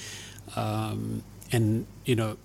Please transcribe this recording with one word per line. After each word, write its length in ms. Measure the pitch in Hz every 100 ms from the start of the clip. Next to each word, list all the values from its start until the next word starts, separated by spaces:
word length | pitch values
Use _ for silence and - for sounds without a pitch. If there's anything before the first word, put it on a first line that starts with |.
| - - - - - -
um, 680 | 110 107 110 107 110 110 - - -
and, 340 | 120 107 113 120 - -
you 100 | 113
know, 220 | 110 104